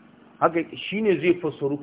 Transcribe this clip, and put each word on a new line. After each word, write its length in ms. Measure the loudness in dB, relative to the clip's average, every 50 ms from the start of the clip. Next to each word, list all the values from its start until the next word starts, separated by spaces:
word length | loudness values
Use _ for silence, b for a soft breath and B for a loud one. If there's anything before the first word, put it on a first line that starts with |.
| _ _ _ _ _ -20 _ 0
Haka 180 | 0 2 2 0 -4 -4 -8
shi 240 | -12 -10 -6 -4 0
ne 160 | 2 2 2
zai 220 | 4 4 2 2 2
fassaru 380 | 0 -6 -4 -4 -4 -2 -2 -4